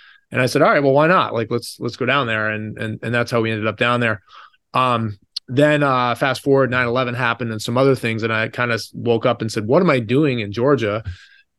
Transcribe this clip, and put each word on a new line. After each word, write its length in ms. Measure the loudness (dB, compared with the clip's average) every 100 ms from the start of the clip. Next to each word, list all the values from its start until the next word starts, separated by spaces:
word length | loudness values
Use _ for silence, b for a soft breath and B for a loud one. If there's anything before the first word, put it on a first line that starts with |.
| b b b
And 100 | -2
I 40 | 0
said, 140 | 2
"All 100 | 4
right, 120 | 4
well, 100 | 4
why 140 | 4 4
not? 260 | 4 2
Like, 180 | -2 -2
let's, 280 | -4 -6 -8
let's 160 | -8 -4
go 100 | 0
down 200 | 0 0
there." 240 | -2 -2
And, 260 | -4 -8 -8
and, 220 | -8 -6
and 120 | -2
that's 160 | -2 0
how 100 | 0
we 120 | 0
ended 160 | -2 -4
up 100 | 0
down 220 | 0 2
there. 200 | 0 -4 B B B B _
Um, 440 | 0 0 0 -2 -8 _ -16 -4
then, 340 | 2 4 4
uh, 320 | 2 2 0
fast 280 | 0 -2 -2
forward, 280 | 2 2 2
nine 160 | 0 0
eleven 280 | 0 -2
happened 360 | -2 -2 -2 -4
and 120 | -6
some 160 | -2 2
other 160 | 4
things. 280 | 2 0 -2
And 100 | -2
I 160 | -2 -2
kinda 260 | -2 -2
s-, 180 | -2 -6
woke 320 | -6 0 0
up 160 | 2 0
and 100 | -4
said, 160 | -4 0
"What 140 | 2
am 80 | 4
I 120 | 0
doing 400 | 2 0 2 -2
in 120 | -4
Georgia?" 500 | -2 2 2 0 -4 -6 -14 B B B